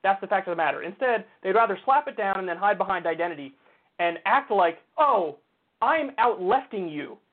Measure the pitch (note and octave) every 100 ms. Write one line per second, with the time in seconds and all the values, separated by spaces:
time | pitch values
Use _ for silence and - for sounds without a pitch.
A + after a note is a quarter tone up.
0 | F#3+ G3 F#3+ G3 F#3 E3+ D#3 C#3 E3 G3
1 | C4 A3+ G#3+ _ F#3+ G3+ A3+ F#3 - C#4+
2 | D4 A3 G3 F#3+ F#3 E3+ G3+ G3 G3 F#3
3 | E3 E3 E3+ D3+ C#3 _ _ _ _ -
4 | F3 E3 G3 B3+ C4+ G3+ E3+ E3 _ -
5 | D4 A3 E3 D3 _ _ _ _ A#3+ D#4+
6 | C#4 C#4 A#3+ G#4 F3+ C4 C4+ G#3 F3 D3
7 | C3 - _